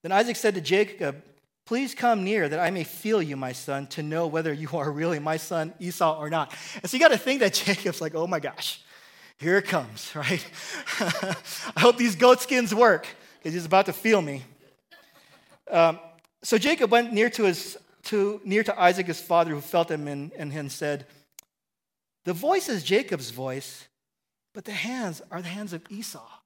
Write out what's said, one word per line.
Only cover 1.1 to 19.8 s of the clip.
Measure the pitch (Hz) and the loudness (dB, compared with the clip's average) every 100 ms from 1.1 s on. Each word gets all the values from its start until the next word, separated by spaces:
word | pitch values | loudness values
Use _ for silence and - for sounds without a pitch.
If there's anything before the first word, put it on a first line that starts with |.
| 143 - _ _ _ - | -6 -18 _ _ _ -4
"Please | 233 269 | -4 -2
come | - 240 220 | 0 2 2
near | 185 214 147 | 0 0 0
that | 156 | 0
I | 170 | 0
may | 185 | -2
feel | 156 - 214 220 | -8 -6 0 0
you, | 156 139 | 0 -4
my | 127 | -6
son, | 127 - 139 135 | -8 -6 -6 -6
to | - | -8
know | 151 156 170 | -4 -2 -2
whether | 160 160 | -2 -2
you | 147 156 | -6 -6
are | 160 143 | -4 -4
really | 147 165 156 | -2 -2 -2
my | 151 160 | -2 -4
son | - 170 160 - | -2 -4 -4 -8
Esau | 175 170 170 156 | -10 0 0 2
or | 151 | -4
not." | 160 143 - - 214 | -4 -4 -10 -14 -10
And | 185 | -6
so | 254 | 4
you | |
gotta | 320 233 | 6 6
think | 254 269 | 0 2
that | 208 | 2
<laughs> | - - | 2 -2
Jacob's | 185 185 - | -2 -2 -6
like, | 160 | -8
"Oh | 160 175 | -4 -4
my | 170 | -4
gosh, | 139 - - - _ - - - - _ | -6 -8 -10 -10 _ -20 -20 -20 -20 _
here | 151 190 | 2 2
it | 196 | 2
comes," | 175 113 110 - | -2 -4 -12 -12
<laughs> | |
right? | 156 135 180 - - - | -6 -4 -4 -6 -14 -12
<laughs> | - - - | -10 -8 -4
"I | 185 - 190 165 - - - - | -2 -2 -4 -6 -10 -12 -8 6
hope | 240 240 | 6 6
these | 240 175 | 0 6
goat | 247 254 | 6 6
skins | - 254 226 | 4 0 2
work, | 214 240 170 - - - _ | 6 6 6 0 -18 -20 _
'cause | 165 | -6
he's | 170 165 | -6 4
about | 190 196 | 4 4
to | |
feel | - 226 208 | 0 2 4
me." | 151 139 127 - _ _ _ - _ _ _ _ _ _ - | 2 -8 -12 -20 _ _ _ -20 _ _ _ _ _ _ 0
Um, | 175 165 160 - _ _ _ | 4 4 4 -14 _ _ _
so | - 220 | 0 2
Jacob | 254 330 226 | 4 2 4
went | 233 240 | 4 4
near | 208 233 | 2 0
to | 233 | 2
his, | 202 170 - - _ _ | 0 0 -8 -16 _ _
to, | - 214 202 208 | -4 0 0 -2
near | 202 208 | -2 0
to | 220 202 | 0 6
Isaac | 180 180 175 | 6 6 -2
his | 156 | -6
father, | - 170 165 | 0 2 2
who | 147 | -2
felt | 147 175 | -2 0